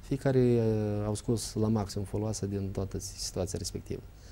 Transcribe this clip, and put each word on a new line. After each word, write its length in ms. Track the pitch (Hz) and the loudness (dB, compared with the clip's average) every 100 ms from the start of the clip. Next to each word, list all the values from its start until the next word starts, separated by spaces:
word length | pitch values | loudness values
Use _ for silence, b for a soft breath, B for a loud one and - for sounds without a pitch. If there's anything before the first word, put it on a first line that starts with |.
Fiecare, 400 | - 139 139 131 | -2 0 4 6
uh, 640 | 123 120 113 110 107 104 | 6 6 4 2 2 0
au 100 | 104 | 0
scos 380 | 107 - 113 - | -2 0 0 0
la 160 | - 110 | 0 2
maxim 340 | 113 98 - | 2 0 -4
foloasă 440 | 98 107 107 107 101 | -4 -2 -2 -2 -2
din 240 | 98 95 | -2 -2
toată 280 | 101 95 95 | -2 -4 -4
situația 600 | - - - - 90 - | -8 -8 -6 -2 -2 -2
respectivă. 440 | 95 - - - - B B | -6 -8 -8 -10 -10 B B